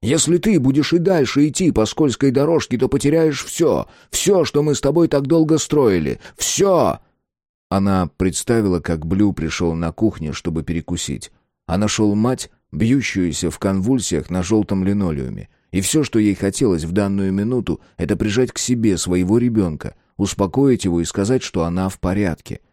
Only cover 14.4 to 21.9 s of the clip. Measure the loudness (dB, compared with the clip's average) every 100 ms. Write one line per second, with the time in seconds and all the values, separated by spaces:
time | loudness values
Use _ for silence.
14.4 | 0 0 0 -2 0 0 -2 -4 -6 -10
15.4 | -14 _ _ -4 0 0 0 2 2 2
16.4 | -2 0 0 0 -2 -2 0 -2 -2 -2
17.4 | -2 -2 -4 -6 _ _ -4 -2 0 0
18.4 | 0 -2 -4 0 2 0 0 0 2 2
19.4 | 2 0 0 -2 -10 -14 _ _ -6 -2
20.4 | -2 2 2 2 0 -2 -2 -2 0 0
21.4 | -2 -4 -2 -2 -4